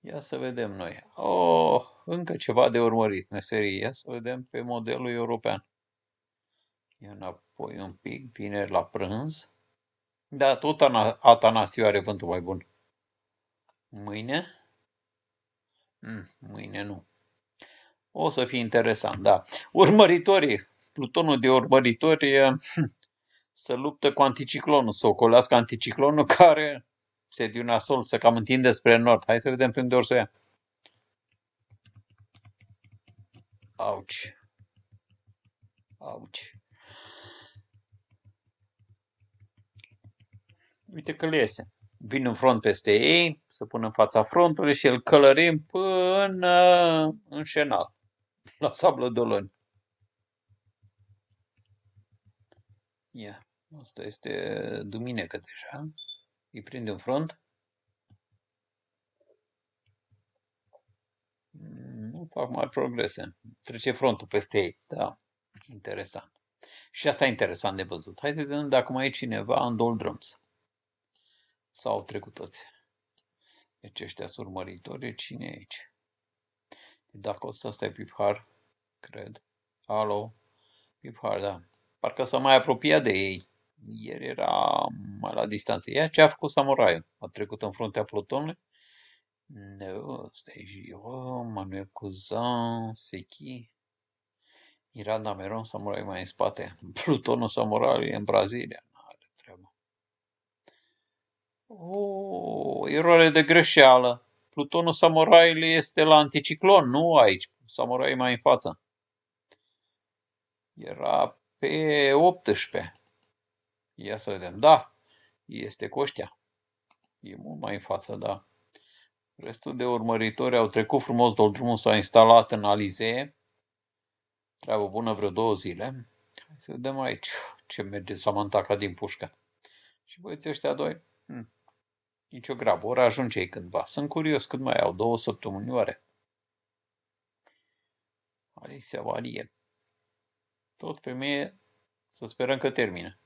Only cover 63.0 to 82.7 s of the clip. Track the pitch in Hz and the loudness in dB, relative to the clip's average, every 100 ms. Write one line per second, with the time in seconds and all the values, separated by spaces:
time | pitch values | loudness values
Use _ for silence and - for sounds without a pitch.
63 | 110 - - _ 110 _ - 117 - - | -8 -8 -16 _ -20 _ -18 -8 -6 -2
64 | 135 107 107 104 - 107 90 - _ - | -2 -2 -4 -6 -4 -4 -4 -8 _ -8
65 | 95 - _ _ _ _ _ 117 101 101 | -8 -8 _ _ _ _ _ -20 -14 -12
66 | 98 98 - _ _ _ - - _ - | -12 -14 -18 _ _ _ -20 -20 _ -4
67 | 151 135 139 110 101 85 104 95 87 82 | -4 0 0 0 -2 -2 -6 -6 -10 -10
68 | - - 147 151 143 143 147 131 120 131 | -14 -10 -8 -8 -8 -8 0 0 0 -4
69 | 135 127 127 107 104 - 127 113 117 117 | -6 -6 -8 -8 -2 -2 -2 -2 -2 -2
70 | - - - - _ _ _ _ _ _ | -8 -12 -18 -20 _ _ _ _ _ _
71 | _ _ _ _ _ _ _ - 117 107 | _ _ _ _ _ _ _ -12 -6 -6
72 | 95 104 98 - - - - _ _ _ | -8 -14 -16 -20 -16 -16 -16 _ _ _
73 | _ _ _ _ _ _ _ _ - - | _ _ _ _ _ _ _ _ -20 -18
74 | - - - - 101 92 95 90 - - | -18 -16 -18 -16 -16 -14 -14 -16 -18 -16
75 | 120 117 - - - - 98 - - _ | -16 -14 -16 -14 -16 -18 -20 -20 -20 _
76 | _ _ _ _ _ _ _ - - _ | _ _ _ _ _ _ _ -20 -20 _
77 | _ 104 104 98 127 117 117 107 104 101 | _ -14 -12 -10 -12 -12 -12 -10 -10 -10
78 | - - 104 104 _ _ _ _ _ _ | -20 -4 -4 -4 _ _ _ _ _ _
79 | - - 104 110 _ _ _ _ _ 107 | -20 -20 -18 -20 _ _ _ _ _ -4
80 | 107 104 113 _ _ _ _ _ _ _ | -2 -4 -8 _ _ _ _ _ _ _
81 | 135 117 110 98 101 90 87 _ _ _ | -20 -12 -8 -6 -6 -10 -18 _ _ _
82 | - - 131 131 135 131 131 | -10 -6 -4 -2 4 4 4